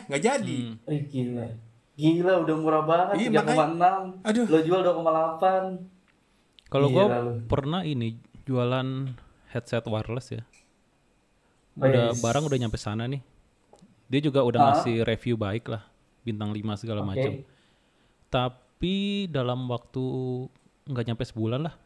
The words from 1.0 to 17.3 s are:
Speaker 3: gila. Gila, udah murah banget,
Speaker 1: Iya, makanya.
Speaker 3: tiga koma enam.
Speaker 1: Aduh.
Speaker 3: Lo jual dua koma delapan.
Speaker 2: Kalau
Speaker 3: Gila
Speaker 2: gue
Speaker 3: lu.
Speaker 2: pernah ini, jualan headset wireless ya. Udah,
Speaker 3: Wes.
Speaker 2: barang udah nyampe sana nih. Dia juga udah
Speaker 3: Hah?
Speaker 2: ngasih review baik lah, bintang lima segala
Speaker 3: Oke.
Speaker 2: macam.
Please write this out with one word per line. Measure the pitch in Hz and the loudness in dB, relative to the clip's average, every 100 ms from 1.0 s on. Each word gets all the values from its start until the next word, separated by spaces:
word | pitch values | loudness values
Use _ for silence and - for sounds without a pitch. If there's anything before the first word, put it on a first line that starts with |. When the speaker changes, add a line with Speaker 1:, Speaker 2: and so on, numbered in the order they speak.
| 143 | -4
Speaker 3:
gila. | 131 123 120 113 113 - _ _ | -4 -4 -4 -8 -10 -18 _ _
Gila, | - 156 170 180 180 | 0 2 4 4 4
udah | 156 156 | 2 0
murah | 156 156 | 2 2
banget, | 151 170 185 202 | 4 2 2 0
Speaker 1:
Iya, | 240 | 2
makanya. | |
Speaker 3:
tiga | - - | 2 2
koma | - 160 | 2 2
enam. | 165 180 190 190 185 | 0 -2 -4 -8 -8
Speaker 1:
Aduh. | 214 220 214 | -2 0 4
Speaker 3:
Lo | 160 | 4
jual | 160 185 | 4 2
dua | 185 | 2
koma | 165 160 | 2 2
delapan. | 160 160 160 190 190 190 180 - _ _ _ _ _ _ _ - | 2 0 2 2 2 -2 -6 -12 _ _ _ _ _ _ _ -2
Speaker 2:
Kalau | 139 135 | 2 4
Speaker 3:
Gila | 160 | 4
Speaker 2:
gue | 202 120 | 4 2
Speaker 3:
lu. | 120 117 113 | -2 -4 -2
Speaker 2:
pernah | 139 139 180 | -2 -2 -4
ini, | 165 131 113 113 - - | -4 -4 -4 -6 -16 -14
jualan | - 127 123 131 131 131 135 120 - _ - | -4 -2 0 0 -2 -4 -8 -10 -18 _ -10
headset | 120 - 117 110 | -10 -4 -4 -2
wireless | 110 107 123 - | -4 -4 -8 -8
ya. | 117 120 _ _ _ _ _ _ _ _ _ _ _ _ - | -12 -14 _ _ _ _ _ _ _ _ _ _ _ _ 0
Udah, | 135 131 117 | 4 6 4
Speaker 3:
Wes. | 117 | 2
Speaker 2:
barang | 117 135 | 0 2
udah | 151 135 | 0 0
nyampe | 117 113 | -2 -4
sana | 107 107 120 | -4 -4 -4
nih. | 139 - _ _ _ _ - - _ - | -8 -10 _ _ _ _ -20 -20 _ -2
Dia | 135 | 0
juga | 151 135 | 2 4
udah | 123 120 | 4 6
Speaker 3:
Hah? | 127 | 6
Speaker 2:
ngasih | 143 123 113 | 6 2 2
review | 113 110 123 113 | 0 0 -2 -2
baik | 101 113 127 | -2 -4 -6
lah, | 110 - _ _ _ | -10 -10 _ _ _
bintang | 117 107 104 | -8 -6 -4
lima | 107 107 104 | -4 -4 -6
segala | 117 104 | -4 -4
Speaker 3:
Oke. | 98 | -2
Speaker 2:
macam. | 113 135 | -2 -2